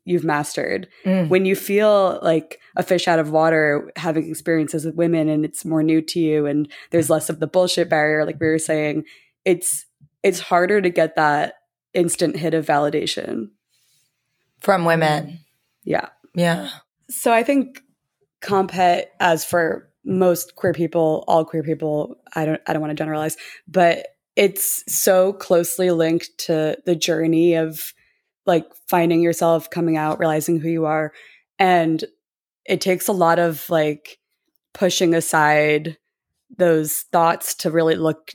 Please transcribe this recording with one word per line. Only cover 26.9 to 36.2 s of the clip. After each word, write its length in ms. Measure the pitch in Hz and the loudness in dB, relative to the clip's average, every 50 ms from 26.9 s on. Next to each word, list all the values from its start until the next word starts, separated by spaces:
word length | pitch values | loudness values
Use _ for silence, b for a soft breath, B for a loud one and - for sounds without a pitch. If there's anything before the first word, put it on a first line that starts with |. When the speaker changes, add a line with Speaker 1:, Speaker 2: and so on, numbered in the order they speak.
| 175 | -2
Speaker 1:
journey 600 | 160 - - 165 160 165 165 165 160 165 175 170 | -2 0 -2 -2 0 0 2 2 4 4 4 4
of, 380 | 160 160 160 156 156 - - - _ _ _ _ _ _ _ _ _ _ | 2 0 -4 -6 -10 -12 -14 -14 _ _ _ _ _ _ _ _ _ _
like, 200 | - 180 165 160 - - - _ - | 0 0 0 0 -4 -12 -20 _ -2
finding 340 | - 175 170 170 175 165 | 0 2 2 4 2 2
yourself, 480 | 170 170 165 - 175 165 165 160 151 - | 2 2 0 2 2 2 2 2 -2 -4
coming 280 | - 170 170 165 160 156 | -6 -4 -2 0 0 0
out, 220 | 156 156 156 - | -2 -2 -2 -2
realizing 400 | 170 160 156 156 151 - 170 160 | 0 0 0 0 0 0 -2 -2
who 100 | 147 165 | -2 -2
you 160 | 170 165 160 | -2 -2 -2
are. 280 | 151 156 156 156 151 B B B B B B B B _ - | -2 -2 -2 -4 -6 B B B B B B B B _ 0
And 440 | 190 185 180 175 165 160 160 156 - - _ _ _ _ _ _ _ _ _ _ _ | 2 4 4 4 2 2 0 -2 -4 -8 _ _ _ _ _ _ _ _ _ _ _
it 160 | - 196 170 | -4 -2 -2
takes 260 | - 196 180 180 - - | 0 0 -2 0 0 -2
a 60 | 208 | 0
lot 240 | 185 175 165 170 170 | 2 4 4 4 4
of, 320 | 170 170 160 147 - - | 2 0 0 -4 -6 -2
like, 480 | 170 160 156 151 151 147 - - - _ _ _ _ _ _ _ _ _ _ _ - | 0 0 0 0 -2 -6 -10 -20 -20 _ _ _ _ _ _ _ _ _ _ _ -6
pushing 400 | - 202 180 175 - 185 170 170 | -2 0 0 0 2 2 2 2
aside 840 | 165 165 - - 160 151 151 151 151 151 151 151 151 151 165 151 - _ _ _ _ | 2 0 0 2 2 4 4 4 4 2 2 2 0 -2 -6 -12 -14 _ _ _ _